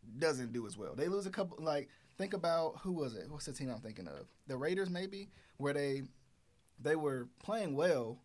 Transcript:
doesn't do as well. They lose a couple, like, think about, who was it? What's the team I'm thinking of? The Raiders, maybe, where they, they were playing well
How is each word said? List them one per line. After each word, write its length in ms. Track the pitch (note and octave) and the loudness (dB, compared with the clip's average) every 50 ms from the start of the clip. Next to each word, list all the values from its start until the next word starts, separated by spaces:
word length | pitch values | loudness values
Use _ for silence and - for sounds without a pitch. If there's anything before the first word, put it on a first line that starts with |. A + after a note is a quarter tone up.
| - A2+ G#2+ B2 | -16 -12 -6 0
doesn't 360 | D#3 D#3+ D3+ C3 B2+ A#2 A#2 | 2 2 2 2 -2 -2 -4
do 120 | A#2+ A2+ | -4 -4
as 120 | G#2 F#2 G2 | -4 -6 -6
well. 180 | G#2 E2+ - | -8 -6 -2
They 120 | A#2+ C#3+ E3+ | 0 0 0
lose 180 | F#3+ G3+ G3 | 2 0 -2
a 40 | F#3+ | -2
couple, 320 | F#3+ - G3 F3+ - - D#3 | -2 -2 -2 -2 -2 -4 0
like, 260 | D#3+ D3+ D3 C3+ C#3 - - - - - - | 0 0 0 0 -4 -12 -20 -20 -20 -6 -6
think 160 | F#3+ G3 G3 | -4 -2 -2
about, 460 | G3 E3+ E3+ E3 E3 E3 D#3+ - - | 0 2 4 4 4 4 2 0 -2
who 100 | - F#3+ F#3 | -4 -2 0
was 220 | E3 D3 C3 A2+ | 0 0 -2 -2
it? 140 | G2+ E2 B2+ | -6 -8 -8
What's 160 | D3+ C#3+ - | -8 -8 -8
the 80 | - C3+ | -8 -6
team 160 | - C#3+ C3 | -4 -4 -4
I'm 120 | A#2+ G#2+ | -4 -4
thinking 260 | - A2 G#2+ - F#2 E2 | -6 -8 -10 -10 -10 -10
of? 200 | C#2+ C#2+ - - - _ _ - | -10 -10 -12 -14 -18 _ _ -6
The 100 | C3+ B2+ | -4 0
Raiders, 320 | C#3 D#3 F3+ F#3+ G3 F#3 | 0 2 2 2 2 0
maybe, 400 | F3+ F3 F#3 F#3+ G3 G3 G3 - - - - - - - | 0 -2 -4 -4 -6 -8 -12 -12 -16 -20 -20 -20 -12 -2
where 160 | C3+ C#3+ C#3+ | 0 0 2
they, 300 | D3 C#3+ C#3+ C3+ C#3 C3+ - - - - _ _ _ _ _ _ _ _ - _ - | 2 2 2 0 0 -2 -6 -12 -20 -20 _ _ _ _ _ _ _ _ -20 _ -4
they 140 | A#2 C#3+ D#3 | 2 4 4
were 320 | D#3+ D3+ D3 C3+ C3 B2 B2 - - - | 4 4 2 2 0 -4 -6 -12 -14 -4
playing 320 | - G#3 A3+ G#3 E3+ C#3 | 0 0 0 2 2 2
well 440 | C3+ D#3 F3+ E3+ C3+ A#2+ A2 B2 - - | 4 6 6 6 6 4 0 -4 -8 -12